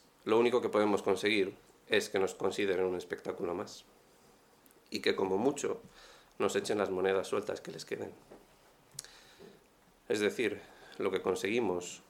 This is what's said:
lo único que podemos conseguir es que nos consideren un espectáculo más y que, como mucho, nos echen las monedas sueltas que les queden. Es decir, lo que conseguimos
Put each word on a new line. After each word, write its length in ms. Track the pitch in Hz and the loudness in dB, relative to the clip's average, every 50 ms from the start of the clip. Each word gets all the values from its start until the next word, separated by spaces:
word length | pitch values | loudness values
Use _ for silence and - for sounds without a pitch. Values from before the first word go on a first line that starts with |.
| _ _ _ _ - | _ _ _ _ -2
lo 140 | 107 110 117 | 2 4 4
único 220 | 120 120 120 120 | 4 4 4 2
que 80 | 110 98 | 0 2
podemos 340 | - 107 104 104 101 95 | 2 2 4 4 2 2
conseguir 520 | - 101 95 92 - 104 110 101 92 95 - - - - - _ _ | 2 0 0 2 2 2 2 2 2 0 -2 -12 -20 -20 -20 _ _
es 240 | - 113 101 - - | 2 2 4 2 2
que 80 | - 98 | 0 2
nos 160 | 95 92 - | 2 2 0
consideren 500 | - - 98 92 - 104 98 90 90 92 | -2 -2 -2 0 0 0 2 2 2 2
un 120 | 92 92 | 0 0
espectáculo 580 | 87 - - 82 - - 98 - - 95 85 87 | -2 -4 -6 -8 -6 -6 -8 -6 -4 -4 -4 -4
más 300 | 95 107 - - - - - - _ _ _ _ - - - - _ _ _ _ _ _ - - _ _ - | -4 -6 -8 -12 -18 -20 -20 -20 _ _ _ _ -20 -20 -20 -20 _ _ _ _ _ _ -20 -20 _ _ -10
y 100 | - 107 | -8 -2
que, 160 | - 107 98 | 0 0 2
como 220 | - 98 95 95 98 | 2 0 0 0 2
mucho, 420 | 120 139 147 - - - - - - - - - - - - - - _ _ - | 2 0 0 0 -4 -4 -6 -6 -10 -20 -20 -20 -20 -20 -20 -20 -20 _ _ -2
nos 180 | 110 98 - | -2 0 0
echen 200 | 101 101 - 110 | 0 -2 0 0
las 140 | 104 98 92 | 0 0 0
monedas 380 | 92 92 92 95 95 95 90 - | 0 0 2 2 2 2 0 0
sueltas 340 | - 104 101 - 95 - | -4 -4 -4 -4 -8 -8
que 80 | - - | -8 -12
les 160 | - - - | -12 -12 -10
queden. 260 | - 117 113 101 92 - - - - - - - - - - - - _ _ _ _ - - - - - - - - - - - - - - _ _ _ _ _ _ _ _ _ - | -8 -8 -8 -8 -10 -12 -18 -20 -20 -20 -20 -20 -20 -20 -20 -20 -20 _ _ _ _ -16 -16 -16 -16 -20 -20 -20 -20 -20 -20 -20 -20 -20 -20 _ _ _ _ _ _ _ _ _ -2
Es 100 | 113 107 | 0 2
decir, 400 | 104 98 - - 117 101 101 - - - - - - - - - | 2 2 2 2 0 0 0 -2 -12 -18 -20 -20 -20 -20 -8 -4
lo 120 | - 95 | -2 0
que 120 | 92 92 | 0 0
conseguimos 800 | - 98 92 - - 98 113 123 117 92 90 87 - - - - - - | 2 0 0 0 0 0 0 2 2 2 0 -2 -4 -8 -12 -14 -18 -20